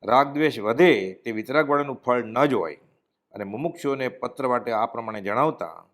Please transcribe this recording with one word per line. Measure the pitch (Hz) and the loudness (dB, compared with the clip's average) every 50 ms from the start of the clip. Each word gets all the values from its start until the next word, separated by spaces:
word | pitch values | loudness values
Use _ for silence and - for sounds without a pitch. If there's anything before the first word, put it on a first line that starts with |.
| - | -2
રાગદ્વેષ | 98 117 127 143 143 139 147 156 151 131 120 | 2 4 4 4 2 0 -2 -2 0 -2 -2
વધે | 101 107 117 127 175 180 147 107 95 92 95 - | -4 -4 2 4 6 6 6 4 0 -6 -10 -12
તે | _ 120 113 | _ -10 -8
વિતરાગવાળાનું | 107 107 113 131 151 156 139 143 143 143 139 131 - | -8 -8 -2 0 0 2 2 0 -2 -2 -4 -8 -10
ફળ | _ - 123 123 117 | _ -2 0 0 -2
ન | 107 110 123 139 | -4 0 0 2
જોવાય | 147 131 107 87 80 76 - _ _ _ _ _ _ _ _ _ _ _ | 6 6 6 6 6 -2 -12 _ _ _ _ _ _ _ _ _ _ _
અને | 104 104 | -12 -10
મુમુક્ષુઓને | 98 101 113 147 170 - - - 143 139 131 131 127 127 | -8 -8 -6 -6 -6 -6 -4 -4 -2 -2 -2 -2 -4 -4
પત્ર | - - 120 - - 135 127 | -6 -10 -10 -8 -4 -2 0
વાટે | 123 120 110 120 117 | 0 0 0 -2 -2
આ | 107 110 | 0 0
પ્રમાણે | 117 - 117 117 110 110 107 | -2 -4 -8 -10 -8 -10 -8
જણાવતા | 98 98 101 120 139 156 156 - 101 82 82 85 85 90 | -4 -2 0 2 2 0 0 -4 -10 -12 -12 -18 -20 _